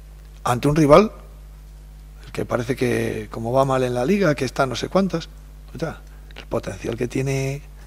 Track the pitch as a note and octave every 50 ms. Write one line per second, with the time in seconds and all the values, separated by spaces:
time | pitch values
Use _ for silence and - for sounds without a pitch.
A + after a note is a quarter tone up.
0 | - - - - - - - - - - B2 A#2+ A#2+ C#3+ D3 E3 D#3 C#3 D3 F3+
1 | G#3+ A3 - - - - - - - - - - - - - - - - - -
2 | - - - - - - - - A2 - A#2+ A#2+ B2 B2 B2+ - C3 A#2+ A2+ A2+
3 | A2+ A2+ A2+ A2 G#2+ - - A#2 A2+ A#2 B2+ C3+ C3+ C3+ C3 C3 B2+ B2 B2 B2
4 | B2 D3 G3+ G3+ G3 D3+ D3 - C3 B2 - - C#3 C3 - - - - - F#3
5 | G3 F#3 - E3 - - - - - - - - - - - - E3 D3+ - -
6 | - - - - - - - - - - - A#2 - - G2+ F#2 - - A#2 A2+
7 | B2 A#2+ - C3+ C3+ C#3 C3+ C3+ C3+ C3+ C#3 C#3+ - - - - -